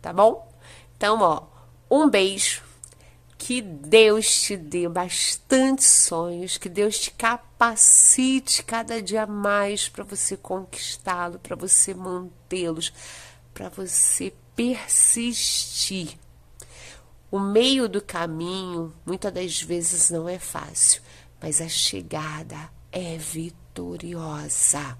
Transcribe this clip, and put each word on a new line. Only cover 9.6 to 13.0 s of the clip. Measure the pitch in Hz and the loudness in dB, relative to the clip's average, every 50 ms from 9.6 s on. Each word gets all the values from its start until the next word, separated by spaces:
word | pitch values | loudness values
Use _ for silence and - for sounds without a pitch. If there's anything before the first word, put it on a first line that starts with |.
| 202 202 208 208 - - | 0 0 -2 -4 -6 -6
pra | - - | -8 -12
você | 202 196 202 196 - - 196 | -14 -10 -6 -6 -4 -4 -6
conquistá-lo, | 190 - - 185 190 190 180 - - - - - - - 196 180 175 175 175 175 185 | -8 -8 -8 -8 -8 -8 -10 -12 -10 -10 -10 -10 -8 -6 -6 -4 -4 -4 -6 -8 -12
pra | - - 180 | -12 -12 -10
você | - 175 190 - - - - 190 | -8 0 2 2 2 2 0 -4
mantê-los, | 180 185 185 180 180 180 180 - - _ _ 180 185 175 165 160 160 165 - - - | -10 -8 -8 -8 -8 -10 -12 -18 -20 _ _ -6 -4 -4 -4 -4 -6 -8 -10 -10 -12